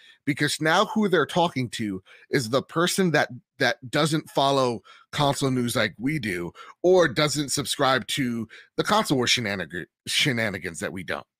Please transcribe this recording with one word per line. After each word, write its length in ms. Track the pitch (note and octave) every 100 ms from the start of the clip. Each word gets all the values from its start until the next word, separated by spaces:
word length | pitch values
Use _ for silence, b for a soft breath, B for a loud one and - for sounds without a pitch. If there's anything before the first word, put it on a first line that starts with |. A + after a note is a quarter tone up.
| b b
Because 360 | - C#3 D3 -
now 260 | D#3 F3 G#3
who 220 | A3 G#3
they're 180 | E3+ C#3
talking 420 | F3+ E3+ C3 A#2+
to 320 | - G#2+ F#2 B B B
is 200 | C#3+ A2
the 120 | C3
person 500 | - D#3+ F3 - F#3
that, 180 | D3 - B2 - -
that 320 | B2+ - B2+
doesn't 400 | D3+ D#3 D3+ -
follow 520 | - C#3 C#3 B2+ A2 B B B
console 400 | - C#3+ C3+ C3+
news 240 | B2+ A#2+
like 200 | A#2 G#2+ -
we 200 | B2+ D#3
do 340 | G#2+ F2 F2 B B -
or 260 | F3 F#3 D#3+
doesn't 420 | A#2 D3+ D3 C#3
subscribe 560 | - B2 - C3+ C3 -
to 380 | - B2 A#2 G#2+ B B -
the 80 |
console 320 | D#3+ G#3+ G#3+ C3+
war 100 | A#2
shenanigan-, 600 | - G#2+ G2 D#2 F2 - _ -
shenanigans 760 | - D3 A#2 A2 F#2 F2+ D#2+
that 120 | F#2
we 100 | F#2
don't, 240 | F2 C#2+ - _